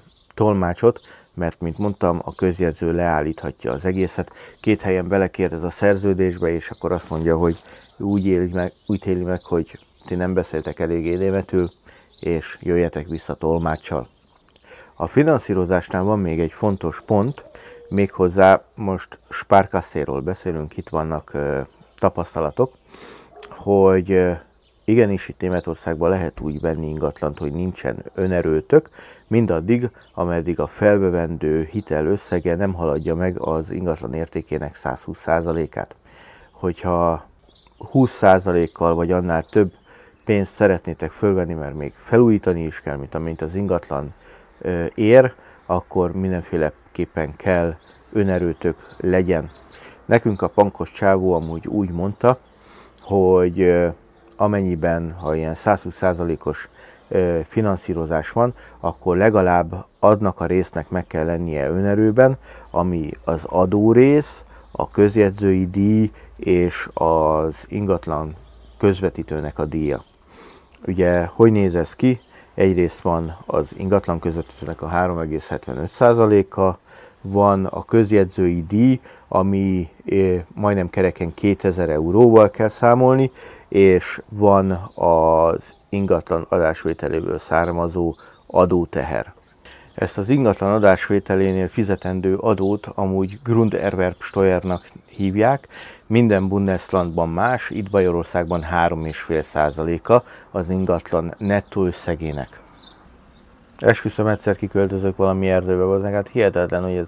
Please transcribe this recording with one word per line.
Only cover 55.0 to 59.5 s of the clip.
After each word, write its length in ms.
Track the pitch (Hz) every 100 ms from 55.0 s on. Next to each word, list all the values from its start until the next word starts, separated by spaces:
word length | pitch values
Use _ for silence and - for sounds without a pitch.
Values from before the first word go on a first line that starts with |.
| 82 90
ha 140 | 76
ilyen 200 | 80 80
százhúsz 400 | 80 113 98 90
százalékos, 720 | - 92 87 85 78 78 76 - - - - _
ö, 300 | 98 90 85 78
finanszírozás 840 | - 107 95 - 85 80 80 82
van, 240 | 117 120 - - -
akkor 360 | 85 - 92 90
legalább 680 | 107 104 90